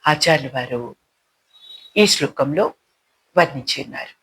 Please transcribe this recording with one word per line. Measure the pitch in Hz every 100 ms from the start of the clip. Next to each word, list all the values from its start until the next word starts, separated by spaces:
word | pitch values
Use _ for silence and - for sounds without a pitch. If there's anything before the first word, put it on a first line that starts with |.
| 151
ఆచార్యుల | 151 - 156 135
వారు | 131 123 120 120 - _ _ _ _ _ _ - - - -
ఈ | 208
శ్లోకంలో | - 143 - 139 156 214 - _ _ _ _ _ -
వర్ణించి | 165 131 - -
ఉన్నారు. | 131 - - -